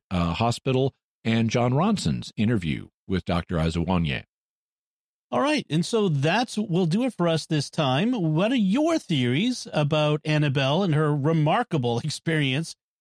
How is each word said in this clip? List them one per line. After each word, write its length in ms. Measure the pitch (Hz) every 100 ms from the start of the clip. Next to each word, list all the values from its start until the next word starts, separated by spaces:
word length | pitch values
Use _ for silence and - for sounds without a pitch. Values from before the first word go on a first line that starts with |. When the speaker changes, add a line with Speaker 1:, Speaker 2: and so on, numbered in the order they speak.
| _
Speaker 1:
uh, 220 | 90 85
Hospital 640 | 82 117 - 139 127 135 - _ _
and 260 | 117 113 113
Jon 220 | 120 123
Ronson's 580 | 135 202 220 - 123 - -
interview 520 | 107 117 85 60 50 _ -
with 180 | 92
Doctor 320 | - 87 - 87
Azuwanye. 680 | 80 85 82 92 80 64 - _ _ _ _ _ _ _ _ _ _
Speaker 2:
All 100 | 240
right, 240 | 277 302 -
and 140 | 156
so 240 | 165 226 202
that's, 500 | 147 156 202 247 -
will 260 | 208 175
do 200 | 170 196
it 100 | 254
for 120 | - 170
us 200 | 160 -
this 240 | 156 -
time. 420 | - 139 131 220
What 400 | 254 160 156 208
are 40 | 262
your 420 | 190 226 311 320
theories 680 | - 151 120 131 240 240 -
about 480 | 156 147 156 151 151 151
Annabelle 560 | 151 147 139 135 156
and 120 | 196
her 200 | 151 156
remarkable 840 | 147 139 165 151 202 240 160 120 117
<laughs> 60 |
experience 680 | 151 - - 156 139 131 165 - _ _